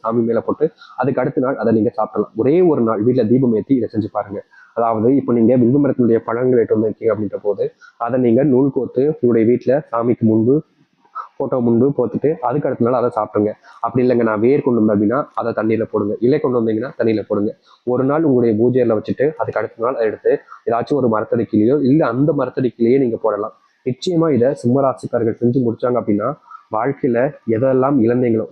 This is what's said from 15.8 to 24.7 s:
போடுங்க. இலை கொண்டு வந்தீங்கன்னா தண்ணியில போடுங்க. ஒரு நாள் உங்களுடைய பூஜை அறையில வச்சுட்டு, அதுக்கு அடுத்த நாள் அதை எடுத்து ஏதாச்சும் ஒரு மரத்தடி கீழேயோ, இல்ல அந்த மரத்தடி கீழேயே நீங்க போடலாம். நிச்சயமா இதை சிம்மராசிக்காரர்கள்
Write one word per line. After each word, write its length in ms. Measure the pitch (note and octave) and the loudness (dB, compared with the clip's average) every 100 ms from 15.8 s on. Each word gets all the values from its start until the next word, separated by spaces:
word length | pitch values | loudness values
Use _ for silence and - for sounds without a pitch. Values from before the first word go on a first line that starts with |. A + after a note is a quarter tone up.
| G#2+ | -2
போடுங்க. 240 | G#2+ G#2 G#2 A#2+ | -2 -4 0 0
இலை 120 | D3+ | 2
கொண்டு 160 | C#3 B2 | 0 0
வந்தீங்கன்னா 340 | A2+ A2 B2+ - | 0 -2 -4 -2
தண்ணியில 240 | A2+ G#2+ F#2+ | 0 0 -2
போடுங்க. 200 | G#2 G#2 - _ _ - | -2 -2 -6 _ _ -4
ஒரு 120 | B2 C3 | -2 0
நாள் 140 | D3+ D#3+ | 0 2
உங்களுடைய 240 | B2 A#2 G#2+ | 2 2 2
பூஜை 180 | B2 B2+ | 2 2
அறையில 140 | A#2 G#2+ | 2 0
வச்சுட்டு, 280 | - G2 C#3+ D#3 | -2 -2 -2 -2
அதுக்கு 200 | A2 A2 | -6 -4
அடுத்த 240 | A2 - A2+ | -6 -4 -4
நாள் 120 | B2+ | -2
அதை 80 | A2 | -4
எடுத்து 200 | G2+ A#2 C#3+ - - - | -2 -2 -2 -4 -10 -4
ஏதாச்சும் 300 | A2+ A#2+ D3 | -4 -2 0
ஒரு 80 | B2 G#2+ | 0 0
மரத்தடி 300 | A2 A#2+ G#2 | -2 -4 0
கீழேயோ, 260 | G#2+ G#2+ D3 C3 | 0 2 2 2
இல்ல 120 | D3+ C3+ | 2 2
அந்த 180 | A#2+ D3 C#3 | 0 0 0
மரத்தடி 320 | B2+ - B2+ - | -2 -2 -4 0
கீழேயே 220 | A#2 C3 | 2 2
நீங்க 160 | B2 A2 A2 | 2 -2 -2
போடலாம். 300 | G#2 G#2+ - _ _ C3 | -2 -6 -12 _ _ -8
நிச்சயமா 400 | B2+ F#3 E3+ E3 C3 | -6 -2 0 2 2
இதை 140 | B2 C#3+ | 0 0
சிம்மராசிக்காரர்கள் 760 | A#2+ | 0